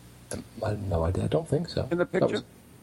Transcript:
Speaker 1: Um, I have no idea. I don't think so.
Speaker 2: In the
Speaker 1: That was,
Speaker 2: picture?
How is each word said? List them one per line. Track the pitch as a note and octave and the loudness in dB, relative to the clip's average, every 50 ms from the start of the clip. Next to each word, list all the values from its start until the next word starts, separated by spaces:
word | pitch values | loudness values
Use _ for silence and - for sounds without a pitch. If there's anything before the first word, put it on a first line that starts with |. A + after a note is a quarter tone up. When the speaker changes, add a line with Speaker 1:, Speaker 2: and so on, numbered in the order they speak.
| - - - - - - - | -20 -20 -20 -20 -14 -12 -10
Speaker 1:
Um, | - - - - A#2 A2+ | -10 -10 -12 -10 -6 -4
I | G#2+ | -2
have | G#2+ F#2 G2 | -2 -2 -2
no | G2 F2+ E2 E2 | 0 0 2 2
idea. | F2 F#2 G2+ G#2+ | 2 2 0 2
I | G#2+ | 2
don't | - D#3 E3 - | 2 0 2 2
think | C3+ D#3 E3+ - | 0 0 0 -2
so. | - - - - | -2 -4 -2 0
Speaker 2:
In | E3+ F3 | 0 0
the | F3 | 0
Speaker 1:
That | - - F#3+ C#3+ | 0 2 2 2
was, | - C#3 | 2 2
Speaker 2:
picture? | - - - - - - - - - | 0 -4 -6 -14 -20 -20 -20 -20 -20